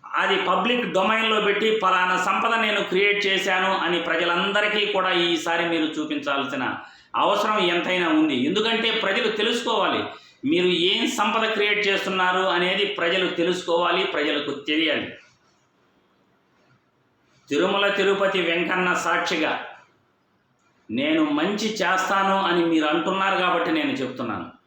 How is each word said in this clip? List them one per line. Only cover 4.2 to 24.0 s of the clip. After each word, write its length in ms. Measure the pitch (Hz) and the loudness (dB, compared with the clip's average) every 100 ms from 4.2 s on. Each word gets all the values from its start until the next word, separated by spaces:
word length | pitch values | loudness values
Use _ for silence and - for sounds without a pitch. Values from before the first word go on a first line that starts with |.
| 175 175 196 202 208 208 202 | 0 0 0 0 0 0 0
కూడా 200 | 196 185 | 0 0
ఈసారి 560 | 175 175 165 170 165 170 | 0 0 0 0 -2 0
మీరు 140 | 165 | 0
చూపించాల్సిన 960 | 156 156 147 147 139 139 131 135 117 90 - - - 113 | -2 -4 -6 -4 -2 -2 -2 -4 -4 -6 -14 -20 -6 0
అవసరం 420 | 160 202 214 208 | 2 2 0 0
ఎంతైనా 500 | 175 175 165 180 170 | 2 0 0 0 2
ఉంది. 260 | 156 156 | 2 2
ఎందుకంటే 560 | 127 143 196 226 220 226 | 2 0 0 0 0 0
ప్రజలు 400 | 214 196 208 226 | 0 0 0 -2
తెలుసుకోవాలి, 760 | - 233 233 233 214 175 110 104 - - _ | 0 -2 -2 -2 0 0 -2 -6 -12 -20 _
మీరు 220 | 135 170 180 | 0 2 2
ఏం 440 | 170 175 214 - | 2 2 2 -2
సంపద 360 | - 214 220 220 | 0 0 0 0
క్రియేట్ 400 | 202 208 208 196 | 0 0 2 0
చేస్తున్నారు 560 | 190 196 190 185 185 | 0 -2 0 2 2
అనేది 420 | 190 175 180 196 | 2 2 0 0
ప్రజలు 440 | 202 - 170 185 180 | -2 0 0 0 0
తెలుసుకోవాలి, 760 | - 170 175 - 170 175 180 | 0 0 0 0 2 2 0
ప్రజలకు 460 | 196 151 147 147 143 | 0 -2 0 -2 -4
తెలియాలి. 640 | 135 - 156 160 127 - - - _ _ _ _ _ _ _ _ _ _ _ _ _ _ _ _ _ _ _ _ _ _ | -6 -2 0 2 0 -4 -12 -20 _ _ _ _ _ _ _ _ _ _ _ _ _ _ _ _ _ _ _ _ _ _
తిరుమల 400 | 143 185 196 202 | 0 0 2 0
తిరుపతి 520 | 196 196 196 196 190 | 2 0 2 0 0
వెంకన్న 540 | 165 170 165 180 180 | 0 -2 0 0 0
సాక్షిగా 680 | 165 170 170 170 170 147 117 - - - _ _ _ _ _ _ _ _ _ - | 0 0 -2 -2 -2 -2 -4 -10 -18 -20 _ _ _ _ _ _ _ _ _ -8
నేను 340 | 113 147 160 | -4 0 2
మంచి 480 | 151 147 180 214 220 | 2 0 0 -2 -4
చేస్తాను 720 | - 180 190 - 196 196 196 190 | -2 0 0 0 0 2 0 2
అని 180 | 175 | 2
మీరు 220 | 170 160 151 | 2 2 2
అంటున్నారు 520 | 165 190 190 196 180 | 0 0 0 0 2
కాబట్టి 340 | 180 175 - | 2 0 0
నేను 200 | 160 139 | 0 0
చెప్తున్నాను. 640 | 127 | -2